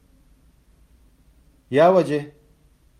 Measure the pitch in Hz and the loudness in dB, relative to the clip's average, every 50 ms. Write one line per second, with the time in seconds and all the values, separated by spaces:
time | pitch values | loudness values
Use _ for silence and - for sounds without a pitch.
0 | _ _ _ _ _ _ _ _ _ _ _ _ _ _ _ _ _ _ _ _ | _ _ _ _ _ _ _ _ _ _ _ _ _ _ _ _ _ _ _ _
1 | _ _ _ _ _ _ _ _ _ _ _ _ _ - 123 135 160 180 190 185 | _ _ _ _ _ _ _ _ _ _ _ _ _ -6 0 2 2 2 2 2
2 | 160 - 151 147 147 147 - _ _ _ _ _ _ _ _ _ _ _ _ | 0 -2 -4 -8 -8 -12 -20 _ _ _ _ _ _ _ _ _ _ _ _